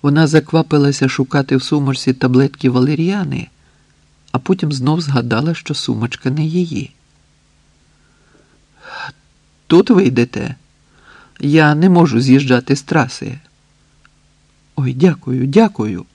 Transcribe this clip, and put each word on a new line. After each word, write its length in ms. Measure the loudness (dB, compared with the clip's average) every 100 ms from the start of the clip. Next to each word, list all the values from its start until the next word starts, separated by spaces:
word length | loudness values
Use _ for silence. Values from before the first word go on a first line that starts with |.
Вона 240 | 2 2 4
заквапилася 800 | 2 2 -2 0 2 2 0 -2
шукати 480 | -2 -2 -2 0 -2
в 60 |
сумочці 500 | -2 -2 -2 -2 -2
таблетки 580 | 0 2 2 2 0 0
валеріани, 800 | 2 0 0 -2 -2 -4 -8 -10 _ _ _ _ _ _ _ _
а 60 | -10
потім 340 | -4 -2 -2
знов 280 | -2 -2 -2
згадала, 540 | -2 -2 -2 -2 -2
що 200 | -6 -8
сумочка 560 | -8 -6 -4 -6 -6 -6
не 140 | -4
її. 460 | -2 -2 -4 -6 -10 _ _ _ _ _ _ _ _ _ _ _ _ _ _ _ _ _ _ _ -20 -16 -16 -18 _ _ _ _ _
«Тут 240 | 4 4
ви 140 | 2
йдете? 500 | 2 0 -2 -4 -10 -12 _ _ _ _ _ -20 _ _
Я 340 | 0 2 2
не 160 | 4 4
можу 300 | 4 4 2
з'їжджати 560 | 4 2 4 0 0 -4
з 60 |
траси». 560 | -2 -2 -2 -6 -12 -14 _ _ _ _ _ _ _ _ _ _ _ _ _ -6
«Ой, 180 | -4
дякую, 520 | 2 2 2 -6 -4 2
дякую». 580 | 4 2 0 -6 -6 -12